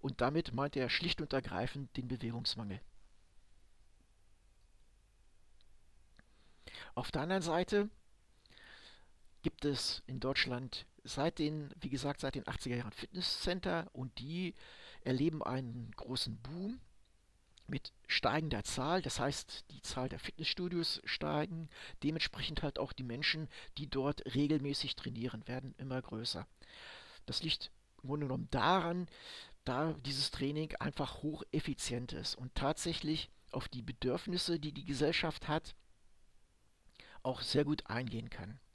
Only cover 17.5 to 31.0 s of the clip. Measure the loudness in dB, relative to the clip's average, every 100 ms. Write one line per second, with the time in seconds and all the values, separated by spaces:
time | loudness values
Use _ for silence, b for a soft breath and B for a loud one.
17.5 | -20 -4 -4 -4 -16 0 4 6 4 4
18.5 | 0 0 0 4 4 4 2 2 2 -4
19.5 | -12 -12 -12 -6 -2 -2 -2 -6 -2 -2
20.5 | 0 2 2 2 0 -2 0 2 2 2
21.5 | -2 -6 B B B 0 2 0 0 -2
22.5 | 2 0 0 -2 -2 -4 0 2 2 -2
23.5 | B B -8 -2 2 2 2 0 4 6
24.5 | 4 4 0 0 -2 -4 -2 -2 -4 -4
25.5 | -6 -6 -8 -2 -2 -2 -4 -2 -4 -6
26.5 | -14 B B B B B B -4 -2 2
27.5 | 0 -2 -12 _ -12 -4 -2 0 0 2
28.5 | 4 8 6 6 0 -2 B B B B
29.5 | B -2 2 2 0 -2 0 0 0 0
30.5 | 0 -2 -2 -4 0